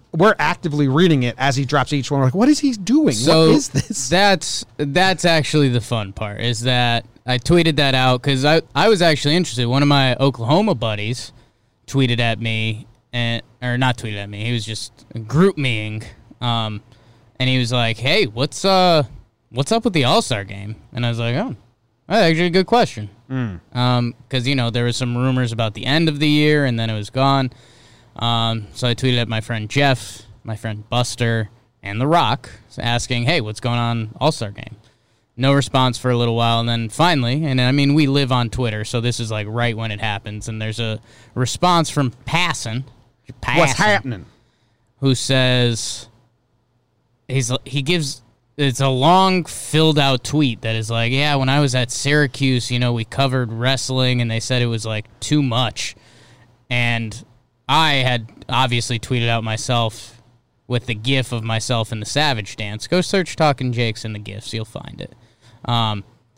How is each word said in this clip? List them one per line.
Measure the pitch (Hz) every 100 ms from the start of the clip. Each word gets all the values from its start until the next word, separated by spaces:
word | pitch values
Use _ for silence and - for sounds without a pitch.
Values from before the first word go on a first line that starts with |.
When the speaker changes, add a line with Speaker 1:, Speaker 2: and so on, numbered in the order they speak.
| _
Speaker 1:
we're | 156 208 185
actively | 151 175 165 147 139
reading | 143 180 143
it | 120 -
as | 139
he | 131
drops | 127 143 127
each | 147 120
one. | 139
We're | 131
like, |
"What | 180 262
is | 294
he | 285
doing? | 220 180 294 277
Speaker 2:
So | 110 - 160 160
Speaker 1:
What |
is | 294 -
this?" | 135 - 220 -
Speaker 2:
that's, | 175 202 190 - - - -
that's | 147 151 190 180
actually | 175 160 135 151 135
the | 123
fun | - 117 98
part, | - 107 104
is | 117 110
that | 123 123 120 117 - _
I | - 123
tweeted | - 170 165 147
that | 139
out | 131 131 127
'cause | 143 131
I, | 147 160 -
I | 139 208
was | 196
actually | 170 151 143 170
interested. | 175 117
One | 120 135
of | 143
my | 143 131 123
Oklahoma | 139 127 113 165 214
buddies | 123 113 104 107 127 - - _ _ _ _ -
tweeted | 135 127 120
at | 117 110
me, | 113 110 110 110 - _ _
and, | 120 117 117 - -
or | 123 120
not | 131 120
tweeted | 110 104
at | 101
me, | 101
he | 113
was | 120
just | 107 107 - _ - 120 107
group | 143 196 151
meing, | 135 110 107 107 - - - -
um, | 120 117 110 104 - - _ _ _ -
and | 127
he | 131
was | 120
like, | 123 117 110
"Hey, | 127 202
what's, | 135 113 147 -
uh, | 196 190 180 160 127 - - _ _
what's | 117 143
up | 226
with | 226
the | 170
All-Star | 123 160 - 110
game?" | 98 98 104 110 -
And | 117
I | 120
was | 117
like, | 117
"Oh, | 131 254 120 _ _ _ _ -
that's | 220
actually | 165 160 175
a |
good | 180 180
question." | 240 202 - 101 - -
Speaker 1:
Mm. | 131 117 87 _
Speaker 2:
Um, | 123 123 123 120 - -
'cause, | 127 123
you |
know, | 139 117
there | 117
was | 120
some | 120 123 120
rumors | 131 127 120
about | 113 113
the | 104
end | 123 156 160
of | 147
the | 151
year, | 151 151 151
and | 135 113
then | 113
it |
was | 107 104
gone. | 131 135 135 131 - - - - - _
Um, | - 117 117 113 113 101
so | - 123
I |
tweeted | 117 131 123
at | 113
my | 110
friend | - 113 107
Jeff, | 139 143 127 - - - -
my | 110
friend | 110 113 107 -
Buster, | 120 120 - 117 113 107 _ _ _
and | 98 104
The | 143
Rock, | 170 113 120 - - - -
asking, | 120 120 - 120
"Hey, | 123 170
what's | 107 107
going | 120 120
on | 117 117 110 -
All-Star | 147 - 104
Game?" | 104 - - _ _ _ _ _
No | - 135
response | 139 131 131 127 120
for | 127
a | 120
little | 117
while, | 113 117 117
and | 117
then | 117 113
finally, | - 170 151 120 143
and | 156 131
I | 123
mean, | 143 139
we | 151
live | 139 139 131
on | 127 117
Twitter, | - 120 107
so | 110 120
this | 120 117
is, | 113
like, | 107 104
right | 117 120
when | 110 113
it | 101
happens, | 110 101 107 104 117
and | 110
there's | 110 110
a | 113 110 - - -
response | - 123 - 180 170 156
from | 147 131 -
Passon. | - 165 175 - 117 120 135 - _ _ - -
Passon, | - 135
Speaker 1:
What's | 131
happening? | 131 208 202 135 98 - _ _ _ _ _ _ -
Speaker 2:
who | 135
says, | 127 - 131 127 127 120 113 - - - _ _ _ _ _ _ _ _ _ _ _ -
he's, | 131 120 127
he | - 139
gives | 139 180 143 - _ _ _ -
it's | 139 123
a | 135
long, | 127 151 185 190 185
filled-out | 156 - - 156 160 151 139 127
tweet | - 147 139 110
that | 113
is | 113 110
like, | 113 117
"Yeah, | 135 147
when | 139 131
I | 143
was | 139
at | 127 120
Syracuse, | - 139 151 139 - 135 127 -
you | 123
know, | 123
we | 120
covered | 110 - 139 131 117
wrestling, | 113 123 131 - 131 127 123
and | 117
they | 113
said | - 127
it | 120
was, | 113
like, | 110 107 - -
too | - 151
much." | 135 117 117 - - - _ - - - _ _ -
And | 123 120 117 110 - - _ _ _ -
I | 151 156
had | 139 127 123 113 - -
obviously | 123 131 120 - 117
tweeted | - 123 117
out | 117
myself | 110 110 - 120 113 - - - _ _ _ _ -
with | 123
the | -
gif | 110 117 135 123
of | 117
myself | 113 113 - 117 110
in | 110
the |
Savage | 107 143 151 117 98
dance. | - 104 107 -
Go | 180
search | - 196 170
Talking | - 151 135 127
Jakes | 120 117 107
in | 110
the | 104
gifs, | 101 104 -
you'll | 110
find | 107 - - -
it. | - - _ _ - -
Um, | - 117 110 104 - _ _